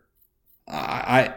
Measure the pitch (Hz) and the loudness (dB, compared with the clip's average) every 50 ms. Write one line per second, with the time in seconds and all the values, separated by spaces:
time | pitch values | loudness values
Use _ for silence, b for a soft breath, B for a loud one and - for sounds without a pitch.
0 | _ _ _ _ _ _ _ _ _ _ _ _ _ - - 76 65 - - - | _ _ _ _ _ _ _ _ _ _ _ _ _ -12 -8 -8 -6 -4 -4 -4
1 | - - 120 127 - - - | 0 2 4 4 4 2 -2